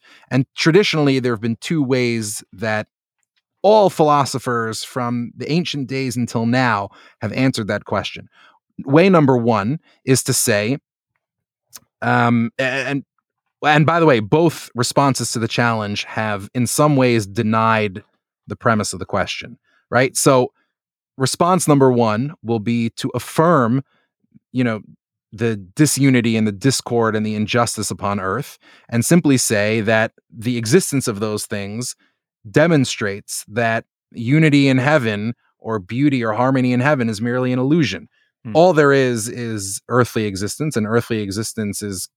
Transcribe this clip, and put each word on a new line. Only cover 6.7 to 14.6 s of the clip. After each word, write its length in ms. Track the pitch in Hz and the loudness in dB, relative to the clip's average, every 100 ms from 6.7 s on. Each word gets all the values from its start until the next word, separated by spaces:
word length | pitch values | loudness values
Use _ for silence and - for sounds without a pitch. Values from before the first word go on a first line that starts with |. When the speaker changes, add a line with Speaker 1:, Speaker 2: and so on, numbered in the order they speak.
| 104 98 - - _ | 0 -4 -12 -20 _
Speaker 1:
have 100 | 104 | -6
answered 340 | 117 131 117 107 | 0 0 0 -4
that 180 | 104 - | -6 -4
question. 440 | 98 - - - _ _ _ _ - - | -6 -6 -12 -20 _ _ _ _ -12 2
Way 240 | 147 196 | 4 6
number 280 | 170 135 123 | 6 4 4
one 420 | 117 110 104 156 _ _ - | 2 0 0 -4 _ _ 0
is 180 | 131 | 0
to 100 | - | 0
say, 440 | - - 104 107 143 _ _ _ _ _ _ _ _ _ - _ - | -2 0 0 0 -4 _ _ _ _ _ _ _ _ _ -20 _ -6
um, 500 | 120 120 120 117 117 - | 0 2 2 2 0 -4
a-, 60 | |
and, 400 | 131 135 127 139 - _ _ _ _ _ | -4 -4 -4 -6 -8 _ _ _ _ _
and 240 | 143 151 151 | 2 2 2
by 140 | 170 | 4
the 60 | 160 | 4
way, 160 | 120 | 4
both 480 | 104 156 170 - | 2 2 2 -2